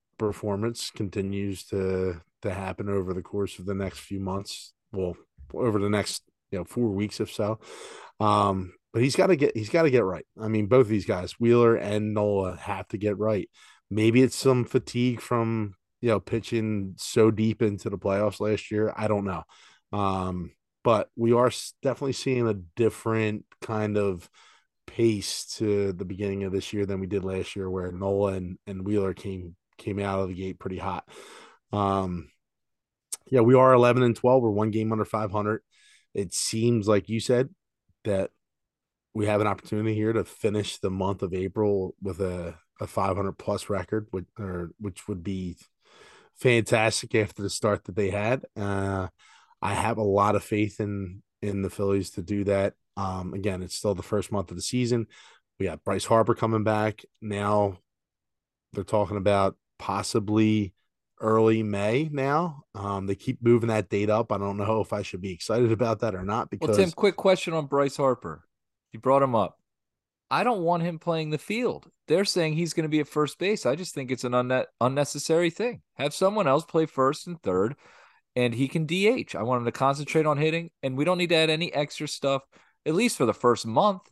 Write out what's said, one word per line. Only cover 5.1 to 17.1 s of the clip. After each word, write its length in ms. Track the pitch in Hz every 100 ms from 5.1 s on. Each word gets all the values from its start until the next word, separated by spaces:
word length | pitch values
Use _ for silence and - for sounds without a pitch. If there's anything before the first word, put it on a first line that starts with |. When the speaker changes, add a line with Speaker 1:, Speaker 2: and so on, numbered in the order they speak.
| 85 _ _ -
Speaker 1:
over 260 | 78 120 104
the 100 | 101
next, 340 | 104 95 - - _ _
you 60 | 95
know, 60 | 87
four 240 | - 117
weeks, 320 | 98 107 -
if 100 | 107
so. 280 | - 104 110 - - - - - -
Um, 540 | 107 104 101 95 90 - _
but 100 | 113
he's 140 | 135 151
gotta 180 | 185 165
get, 220 | 143 -
he's 120 | 104
gotta 200 | 165 165
get 160 | 123 95
right. 200 | 85 - -
I 80 | 110
mean, 200 | 110 104
both 180 | 127 110
of 20 |
these 180 | 110 90
guys, 320 | 95 90 -
Wheeler 380 | 117 120 117 117
and 380 | 101 107 107
Nola, 420 | 107 104 101 92 87
have 320 | - 95 -
to 80 | 101
get 200 | 104 98
right. 320 | 107 104 - _ - _ _
Maybe 300 | 101 113 120
it's 160 | 127 -
some 260 | 135 127
fatigue 560 | 117 131 - 120 123 117
from, 560 | - 120 113 113 104 98 _ _
you 100 | 120
know, 120 | 104
pitching 720 | - 117 - 117 110 107 95 90
so 320 | -